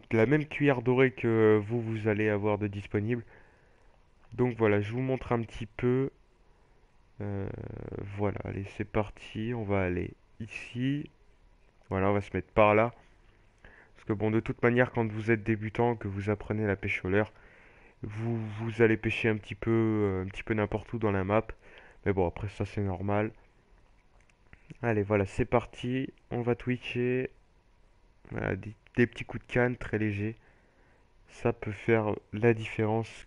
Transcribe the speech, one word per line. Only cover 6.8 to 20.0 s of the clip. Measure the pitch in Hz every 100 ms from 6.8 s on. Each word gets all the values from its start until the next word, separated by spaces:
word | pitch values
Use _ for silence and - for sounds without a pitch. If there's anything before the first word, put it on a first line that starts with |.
| _ _ _ -
Euh, | 101 101 98 - - - - - 98 101
voilà, | 104 -
allez, | 104 98 98 -
c'est | 104
parti. | 110 104 - - 113 110
On | 120
va | 101 101
aller | 92 90 90 - _ -
ici. | 110 - - 120 131 143 151 _ _ _ _ _ _ _ -
Voilà, | 95 98
on |
va | 101
se | -
mettre | 92 -
par | - 107
là. | 104 117 - - _ _ _ _ _ - - -
Parce | - -
que |
bon, | 104 107
de | 110
toute | - -
manière, | 120 120 123
quand | - 113
vous | 110 110
êtes | 113
débutant, | 104 110 107 - 120
que | 113 101
vous | 98 101
apprenez | 104 - 107 107
la | 95
pêche | 101 -
au | 92
leurre, | 98 107 - - - - - - _
vous, | 107 107 113 117 110 104
vous | 113 110
allez | 113 110
pêcher | 113 - 117
un | 107
petit | - -
peu, | 113
euh, | 113 110 107